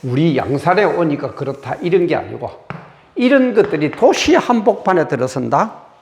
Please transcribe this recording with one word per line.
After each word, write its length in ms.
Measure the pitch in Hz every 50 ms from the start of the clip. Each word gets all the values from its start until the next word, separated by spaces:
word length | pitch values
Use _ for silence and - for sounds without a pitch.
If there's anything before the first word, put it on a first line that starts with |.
| -
"우리 320 | 127 123 135 160 165 143
양산에 480 | 127 - 95 135 139 - 170 185 208 208
오니까 520 | 170 - 170 175 160 143 139 147 131 -
그렇다." 400 | - 147 135 139 - - - -
이런 320 | - - 175 170 185 175
게 80 | 165 156
아니고 340 | - - 101 110 117 120 - - - - _ - - - - - _ _ _ _
이런 400 | - 247 254 285 269 254 247 208
것들이 380 | 220 196 - - 151 151 143
도시 420 | - - 220 269 - - - - -
한복판에 760 | 339 - - 240 226 202 233 202 - - 202 185 175 151
들어선다? 760 | - 151 120 123 123 - 135 123 117 143 147 202 226 - - - - _ _